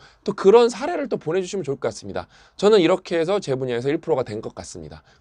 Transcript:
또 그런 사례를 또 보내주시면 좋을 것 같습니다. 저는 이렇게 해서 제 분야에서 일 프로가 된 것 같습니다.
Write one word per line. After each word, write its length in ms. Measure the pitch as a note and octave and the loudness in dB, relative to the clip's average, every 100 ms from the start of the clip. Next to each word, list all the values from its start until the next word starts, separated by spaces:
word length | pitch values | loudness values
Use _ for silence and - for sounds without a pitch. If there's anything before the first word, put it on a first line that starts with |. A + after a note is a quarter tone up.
| - _ | -6 _
또 100 | - | -8
그런 380 | G3+ F#3+ A3+ A#3+ | 2 6 8 6
사례를 400 | A3 C#4+ F4 C#4 | 0 -6 -6 -6
또 80 | F#3+ | -6
보내주시면 460 | - F3+ F#3 G3+ | -4 -4 -4 -8
좋을 120 | C#3 C#3 | -6 -6
것 100 | A#2+ | -6
같습니다. 400 | G#2 G#2 F2+ F2 _ _ - | -6 -10 -10 -10 _ _ 0
저는 240 | G3+ G#3+ | 4 6
이렇게 380 | D#3+ F#3 - E3+ | 4 2 -2 -4
해서 220 | D#3+ G3+ | -2 -2
제 160 | - C3 | -2 -4
분야에서 340 | C3 A#2+ C3 | -4 -4 -2
일 80 | D#3+ | -4
프로가 240 | D#3 C#3 | -2 -4
된 180 | A#2+ G#2+ | -4 -8
것 140 | A#2 | -10
같습니다. 480 | - F2 F#2 D2+ D#2 _ _ | -14 -16 -16 -18 -20 _ _